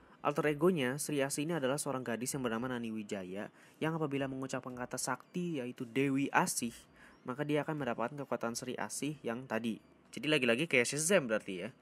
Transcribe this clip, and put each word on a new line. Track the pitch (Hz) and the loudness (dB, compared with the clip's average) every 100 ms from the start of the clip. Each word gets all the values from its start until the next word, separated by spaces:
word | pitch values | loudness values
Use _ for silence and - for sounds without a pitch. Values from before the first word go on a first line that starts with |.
| - - | -18 -4
Alter | - 147 151 | 0 2 2
egonya, | 147 175 170 123 143 | 4 4 4 2 0
Sri | - 147 | 0 0
Asih | 135 151 151 | 0 0 0
ini | 170 | 2
adalah | 127 147 | 2 0
seorang | 147 131 | 0 -2
gadis | 120 110 127 147 | -2 -2 -2 -2
yang | |
bernama | 123 113 127 | 0 0 -2
Nani | 123 117 | -4 -4
Wijaya, | 110 104 104 90 98 104 - - - | -4 -4 -6 -6 -8 -8 -12 -18 -4
yang | 156 160 | -2 0
apabila | 151 139 135 | 0 -2 -2
mengucapkan | 135 135 131 127 123 | -4 -6 -6 -6 -8
kata | 123 127 | -6 -4
sakti, | - 127 - 180 175 147 | -2 -4 -4 -4 -2 -4
yaitu | 123 123 120 | -6 -8 -4
Dewi | 123 139 135 139 113 | 2 2 2 4 4
Asih, | 175 - 117 - - - - - | 2 0 -4 -6 -18 -20 -20 -14
maka | 127 127 147 | -6 -2 2
dia | 147 | 2
akan | 139 151 | 2 -2
mendapatkan | 123 110 117 143 | 0 0 -2 -4
kekuatan | 135 120 117 117 | -4 -2 -2 -4
Sri | 127 - | -6 -6
Asih | 104 - 143 151 | -6 -4 -4 -4
yang | 117 117 131 | -4 -4 -2
tadi. | 113 113 101 - - - | -2 0 -4 -8 -20 -16
Jadi | - 143 | -6 2
lagi-lagi | 151 123 117 165 | 4 6 4 4
kayak | 131 120 | 4 4
Shazam | 143 160 196 123 | 2 4 4 4
berarti | 107 - 90 | 0 0 -6
ya. | 104 - | -6 -10